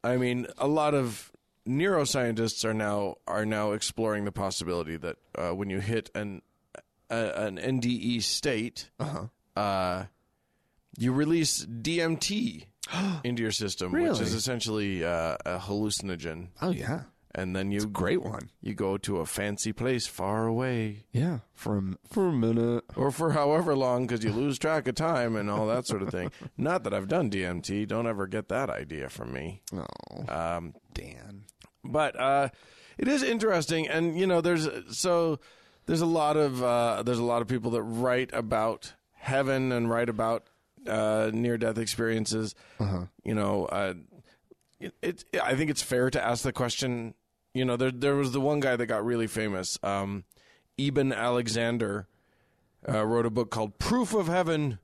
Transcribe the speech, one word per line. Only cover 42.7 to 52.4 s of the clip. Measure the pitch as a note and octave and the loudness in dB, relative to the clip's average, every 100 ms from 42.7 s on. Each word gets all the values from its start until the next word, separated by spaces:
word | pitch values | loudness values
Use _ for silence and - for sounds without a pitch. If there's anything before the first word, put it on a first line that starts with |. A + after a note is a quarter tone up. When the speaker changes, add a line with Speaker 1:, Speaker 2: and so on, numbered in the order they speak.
| - | -4
Speaker 2:
Uh-huh. | G2+ F#2 F#2 _ | -2 0 -4 _
Speaker 1:
You | - | -2
know, | A2 G2+ G2+ E2+ | 0 2 0 0
uh, | F#2+ F#2+ F2+ - - - _ _ - _ _ | 0 -2 -4 -12 -20 -20 _ _ -20 _ _
it, | G3 - | -12 -6
it, | E3+ F3 - - | -6 -6 -4 -2
I | - | 0
think | C3 D#3 | 2 0
it's | C#3+ | -2
fair | - B2+ B2+ | 0 2 2
to | C3 | 2
ask | G#2 A#2+ | 0 0
the | C#3 | -2
question. | - B2 - C3 A#2+ A2+ - _ _ _ | -2 -2 0 -2 -2 -6 -12 _ _ _
You | B2+ B2+ | 0 0
know, | A#2+ | 2
there, | C3 | 2
there | B2+ C#3+ C#3+ | 2 2 4
was | C#3 | 2
the | C3 | 2
one | C3+ D3 | 2 2
guy | C#3 B2 | 2 2
that | A#2+ | 2
got | A2 | 0
really | A2+ A#2+ A2+ | 2 2 0
famous. | A2+ G#2+ F#2+ F#2 - | 0 -2 -2 -4 -4
Um, | - G2 G2 G2+ - _ _ _ _ - | -2 0 -2 -6 -10 _ _ _ _ -2
Eben | C#3 C3+ C3+ | 0 2 2
Alexander, | A2 A#2 B2 A#2 A2+ A#2 A#2+ A2 G2+ G2+ _ _ _ | 2 2 2 0 0 0 0 0 -2 -6 _ _ _